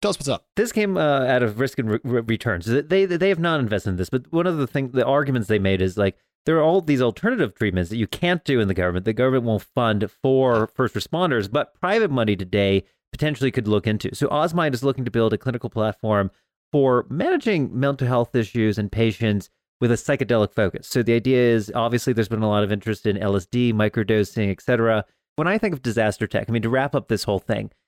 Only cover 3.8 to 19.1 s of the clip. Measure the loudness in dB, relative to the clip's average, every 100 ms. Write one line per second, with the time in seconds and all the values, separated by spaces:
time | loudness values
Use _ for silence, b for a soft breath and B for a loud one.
3.8 | -2 -4 -2 -4 -2 -2 0 0 -2 -4
4.8 | -2 0 2 2 2 0 2 2 2 2
5.8 | 0 0 -2 -2 _ _ -2 2 4 2
6.8 | 2 2 2 0 -2 0 -2 -2 -2 0
7.8 | -2 -2 -4 -2 -2 -2 0 0 2 0
8.8 | 0 -2 -2 0 2 2 0 -2 -4 -2
9.8 | 0 0 -2 _ 0 4 4 2 0 -2
10.8 | -2 -2 -6 -2 0 0 -2 -2 -4 _
11.8 | -2 0 0 0 0 0 0 0 2 2
12.8 | 0 b _ -4 -4 0 -2 -2 0 0
13.8 | 0 -2 -4 -4 -2 0 0 0 -2 0
14.8 | -2 -2 -2 0 0 0 -4 -6 -6 -2
15.8 | -2 -2 0 0 0 -4 _ _ _ 2
16.8 | 4 2 0 -4 -2 0 0 -2 -2 -2
17.8 | -2 0 0 0 0 -2 -2 0 0 0
18.8 | -2 0 0